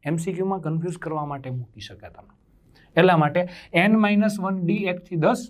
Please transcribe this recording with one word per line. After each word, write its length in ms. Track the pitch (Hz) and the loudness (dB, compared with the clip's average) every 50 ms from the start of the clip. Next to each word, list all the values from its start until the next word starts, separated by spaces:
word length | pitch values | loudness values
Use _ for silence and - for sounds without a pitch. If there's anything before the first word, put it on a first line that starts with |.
| _ | _
એમ 140 | 143 156 170 | -2 -4 -2
સી 160 | 165 190 180 | -2 -4 -4
ક્યુ 120 | 170 185 | -2 -2
માં 160 | 190 190 190 | -2 -2 -4
કન્ફ્યુઝ 360 | 156 156 156 165 165 180 165 - | -4 -4 -4 -2 -4 -4 -6 -8
કરવા 280 | - 165 156 156 151 | -8 -8 -6 -6 -6
માટે 240 | 147 143 139 135 131 | -6 -8 -10 -10 -8
મૂકી 300 | 127 127 120 - - 110 | -8 -8 -10 -12 -14 -18
શકે 300 | 101 - 98 95 104 92 | -18 -18 -18 -18 -20 -20
તમે. 260 | 85 - - - _ _ _ _ _ _ _ _ _ - - _ _ | -20 -20 -20 -20 _ _ _ _ _ _ _ _ _ -20 -20 _ _
એટલા 220 | - 170 185 180 160 | 4 4 6 6 6
માટે 320 | 156 147 - 180 180 180 - - - - - | 4 2 2 0 -2 -2 -6 -16 -20 -2 0
એન 220 | 175 175 208 220 | 2 4 4 4
માઇનસ 440 | 220 214 208 208 208 214 214 202 196 | 4 4 4 4 2 2 2 0 -2
વન 260 | 185 190 190 190 175 | -4 -4 -4 -2 0
ડી 80 | 165 - | 0 0
એક 260 | - 202 185 180 175 - | 0 0 -2 -4 -6 -8
થી 120 | - 185 | -8 -4
દસ 320 | 165 151 160 247 240 - - | 2 2 2 2 2 -2 -12